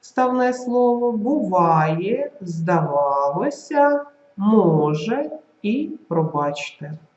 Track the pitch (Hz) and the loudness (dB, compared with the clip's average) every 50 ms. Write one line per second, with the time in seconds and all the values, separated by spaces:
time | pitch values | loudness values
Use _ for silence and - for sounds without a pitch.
0 | _ - _ - 254 254 247 254 247 247 254 247 - 247 240 247 247 240 240 240 | _ -8 _ 0 0 0 2 2 0 0 0 -2 -6 -2 0 2 4 4 2 2
1 | 240 240 233 214 208 240 294 302 233 185 185 180 170 170 165 156 156 160 160 170 | 0 -2 -2 -2 -2 0 0 0 0 0 2 2 4 4 4 4 2 2 0 -2
2 | 180 196 233 269 285 - - - 190 175 165 160 165 175 180 165 156 147 143 143 | -2 -2 -2 -2 -4 -6 -8 -12 -10 -10 -6 -6 -2 0 0 0 0 0 0 0
3 | 143 139 139 143 139 143 143 175 220 302 294 - - - 302 285 285 285 285 285 | 0 0 0 0 0 -2 -2 -2 -4 -4 -6 -8 -12 -4 2 2 4 4 4 0
4 | - - _ _ _ _ _ - 196 214 220 214 190 170 160 156 151 151 151 156 | -4 -6 _ _ _ _ _ -2 0 4 4 6 6 6 4 4 2 0 0 -2
5 | - 214 240 277 302 311 - - - _ _ _ - 208 220 269 311 311 - - | -4 -4 -4 -4 -4 -6 -8 -14 -18 _ _ _ -4 -4 -2 -2 -4 -6 -8 -14
6 | - _ 170 165 160 151 - 147 147 143 143 - - - - _ 147 147 156 156 | -10 _ -2 0 0 0 -2 -2 -2 -2 -4 -6 -10 -12 -14 _ -14 -14 -14 -14
7 | - _ _ | -16 _ _